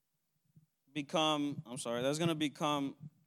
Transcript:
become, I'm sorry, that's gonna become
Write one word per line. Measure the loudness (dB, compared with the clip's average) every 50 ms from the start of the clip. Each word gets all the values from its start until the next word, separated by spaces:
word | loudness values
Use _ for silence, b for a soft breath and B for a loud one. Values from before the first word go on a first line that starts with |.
| _ _ _ _ _ _ _ _ _ _ _ -20 -20 _ _ _ _ _ _
become, | -6 -4 -2 0 2 2 4 2 2 0 -2 -4 -6 -8
I'm | -10 -10
sorry, | -6 -4 -2 -2 0
that's | 2 0 2
gonna | 2 2 2 2
become | 2 0 -2 0 0 0 2 2 2 0 -2 -6 -10 -16 -20 -20 _ _